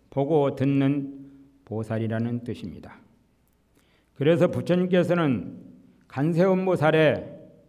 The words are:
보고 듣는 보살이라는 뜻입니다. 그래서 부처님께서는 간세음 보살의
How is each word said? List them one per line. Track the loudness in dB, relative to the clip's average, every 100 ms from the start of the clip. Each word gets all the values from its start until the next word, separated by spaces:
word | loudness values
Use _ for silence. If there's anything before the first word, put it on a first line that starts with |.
| _
보고 | -4 0 2 2 0
듣는 | 0 2 2 0 -4 -12 -20 -20 -20 _
보살이라는 | -10 -8 -4 -4 -2 -2 -2 -4
뜻입니다. | -6 -10 -12 -14 -18 -20 _ _ _ _ _ _ _ _ _ _ _ -2
그래서 | 2 4 2
부처님께서는 | 0 -2 0 2 2 2 0 0 -2 -4 -14 -20 -20 -20 _ _
간세음 | -4 0 2 2 2 0
보살의 | 2 2 4 4 2 -4 -16 -20 -20